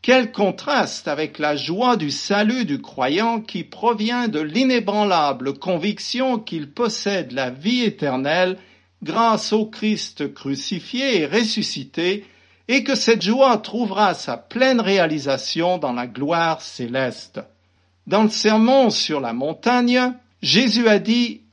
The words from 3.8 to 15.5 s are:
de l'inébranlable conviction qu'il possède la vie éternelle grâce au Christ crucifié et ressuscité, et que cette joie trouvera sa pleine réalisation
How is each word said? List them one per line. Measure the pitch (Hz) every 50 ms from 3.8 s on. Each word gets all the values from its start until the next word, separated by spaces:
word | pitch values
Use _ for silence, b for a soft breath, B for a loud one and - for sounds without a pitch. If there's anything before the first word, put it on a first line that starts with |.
| - 233 233 208 214 226 240 247 240 226
de | - 151
l'inébranlable | 156 151 156 233 269 262 254 233 214 190 202 214 208 202 185 165 147 143 135 123 127 139 139 139
conviction | - 190 185 160 156 208 208 - - - - 240 262 262 247 220
qu'il | 220 - 175 160 151 143
possède | - - 240 220 226 - - 202 202 185 151 120
la | 120 135 135 123
vie | 123 135 151 208 247 247
éternelle | 240 208 - - 156 143 131 131 135 143 156 180 185 185 190 190 B B B B B B B _
grâce | - - - 226 226 226 220 214 - -
au | 214 220 214
Christ | 220 - - 214 214 214 - - - - - 147 139
crucifié | 139 - - 139 139 139 - - 202 165 - - - 247 269 277 233 180
et | 151
ressuscité, | 135 - 220 233 214 - 220 - - - 151 135 - - 165 170 180 196 208 202 B B B B B B B B -
et | 247 277 -
que | - 269
cette | - - 233 226 190
joie | 165 190 226 262 269 262 233 214
trouvera | - - - 233 240 202 190 202 214 190 165
sa | - - - 120
pleine | - - _ - 226 262 269 262 233
réalisation | 208 190 196 190 170 160 156 151 131 139 135 131 - -